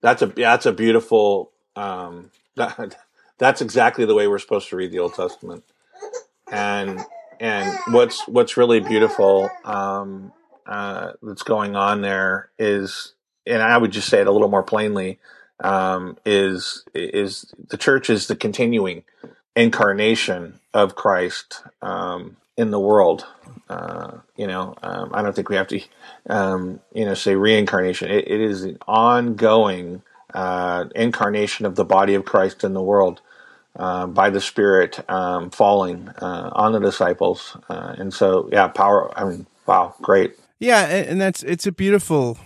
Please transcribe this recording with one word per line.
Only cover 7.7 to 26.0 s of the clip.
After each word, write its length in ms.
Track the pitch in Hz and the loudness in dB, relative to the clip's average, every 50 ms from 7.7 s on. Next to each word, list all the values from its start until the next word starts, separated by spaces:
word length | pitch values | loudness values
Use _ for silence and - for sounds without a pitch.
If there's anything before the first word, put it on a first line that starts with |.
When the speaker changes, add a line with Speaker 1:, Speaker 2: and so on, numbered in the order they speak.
| 98 - - 120 | -6 -6 -4 2
Speaker 1:
what's, 380 | 117 123 123 117 - - - | 4 4 4 4 0 -10 -12
what's 280 | - 113 123 117 113 - | 0 2 2 2 2 2
really 260 | 123 123 120 117 113 | 2 4 4 4 2
beautiful, 680 | 98 95 110 107 110 107 - - 101 98 98 95 98 98 - - - | 2 2 2 2 2 2 4 4 4 6 6 4 2 0 -4 -10 -10
um, 680 | 110 107 101 98 98 98 98 101 98 98 95 95 101 _ _ _ _ _ _ _ | -8 -6 -6 -4 -4 -6 -6 -8 -10 -12 -14 -16 -20 _ _ _ _ _ _ _
uh, 460 | - 104 101 101 101 98 90 - 92 - - - | -12 -10 -8 -8 -8 -8 -10 -10 -12 -14 -14 -16
that's 180 | 110 101 - | -16 -14 -12
going 340 | - - 113 107 104 101 101 | -4 -2 -2 0 0 -2 -2
on 260 | 101 98 101 104 104 | 0 0 0 0 0
there 480 | 101 98 98 95 95 95 95 95 - _ _ - | -2 -2 -2 0 0 -2 -2 -4 -6 _ _ -2
is, 540 | 113 104 101 101 95 95 - - - - _ _ _ _ _ _ _ | 0 0 0 0 -2 -6 -8 -12 -14 -16 _ _ _ _ _ _ _
and 160 | - 117 113 110 | -2 0 2 4
I 140 | 113 120 | 4 4
would 140 | 123 117 104 | 4 4 2
just 160 | 95 107 - | -2 -4 -2
say 140 | - - 104 | 2 2 4
it 60 | 98 | 4
a 40 | 101 | 4
little 160 | 101 104 107 | 4 4 4
more 160 | 101 104 98 92 | 4 2 0 0
plainly, 540 | - - 107 107 107 104 98 92 92 95 _ _ _ - _ - _ _ _ - | 0 -2 -2 -2 -2 -2 -4 -6 -6 -8 _ _ _ -20 _ -20 _ _ _ -4
um, 540 | 92 98 95 95 92 92 92 90 90 - _ _ | -2 -2 0 0 -2 -2 -4 -6 -10 -14 _ _
is, 580 | 110 104 98 98 95 95 90 - - - - _ - _ | 2 2 2 2 2 0 -4 -6 -8 -10 -12 _ -10 _
is 580 | - 87 - - 101 101 95 - - - _ - _ - _ | -8 -8 -4 -2 -2 -2 -2 -6 -12 -18 _ -20 _ -14 _
the 80 | - | -12
church 320 | - - - 135 135 - - | -2 2 2 2 2 2 0
is 160 | 117 104 - | 0 0 0
the 80 | - 107 | -4 -6
continuing 680 | - - 113 101 - 123 117 120 110 98 92 87 82 _ _ _ _ - - _ _ _ _ _ | -4 -4 -6 -2 0 0 0 0 0 -2 -2 -6 -10 _ _ _ _ -20 -20 _ _ _ _ _
incarnation 1040 | 120 117 117 - - 110 101 98 101 107 110 113 113 - - 95 87 87 85 98 _ _ _ - | 2 2 2 4 2 2 2 2 2 2 2 2 0 -2 -4 -4 -6 -8 -14 -18 _ _ _ 0
of 220 | 110 101 95 - | 2 2 2 0
Christ, 680 | - - 107 98 90 92 90 - - - _ - - - - _ _ | -2 0 0 0 0 0 -4 -6 -10 -14 _ -20 -20 -20 -20 _ _
um, 560 | - 95 95 90 90 90 90 90 90 - 90 _ _ _ _ | -10 -8 -8 -6 -6 -8 -8 -10 -12 -16 -20 _ _ _ _
in 140 | - 117 110 | -4 -2 -2
the 80 | 104 101 | 0 0
world. 460 | 98 101 107 104 95 85 82 98 - - - _ _ - - - _ _ | 2 4 6 6 6 6 4 2 -4 -16 -20 _ _ -20 -20 -20 _ _
Uh, 500 | 95 87 85 85 85 85 82 - - - _ _ _ | -12 -12 -10 -10 -10 -12 -12 -14 -16 -18 _ _ _
you 100 | - 101 | -8 -8
know, 280 | 98 92 92 92 95 - - - | -6 -6 -6 -8 -8 -12 -12 -12
um, 260 | - 92 92 92 - - | -10 -8 -8 -10 -6 -4
I 80 | 101 | -4
don't 140 | 107 104 95 | -4 -2 -4
think 140 | - 95 - | -4 -4 -2
we 60 | 101 | -2
have 120 | 95 95 | -2 -2
to, 140 | - - 98 - _ _ _ | -2 -6 -8 -8 _ _ _